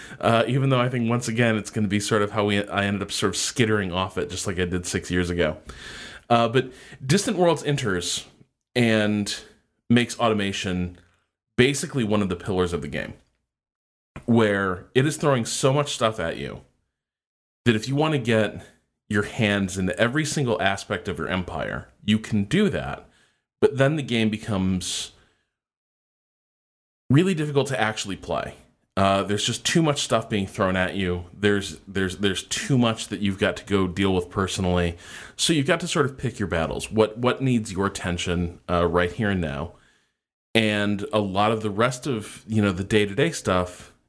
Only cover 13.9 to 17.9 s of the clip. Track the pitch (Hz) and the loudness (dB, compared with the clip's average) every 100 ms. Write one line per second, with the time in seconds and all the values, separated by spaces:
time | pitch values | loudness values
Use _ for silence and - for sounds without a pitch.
13.9 | _ _ - - 117 107 101 98 90 - | _ _ -8 2 4 4 2 0 -4 -2
14.9 | 131 147 147 156 127 113 - 131 143 143 | 0 0 2 2 2 0 0 2 2 -2
15.9 | - 113 107 82 57 69 - - _ _ | -2 -2 0 -4 -4 -8 -10 -16 _ _
16.9 | _ _ _ _ _ _ _ 120 107 127 | _ _ _ _ _ _ _ 0 0 0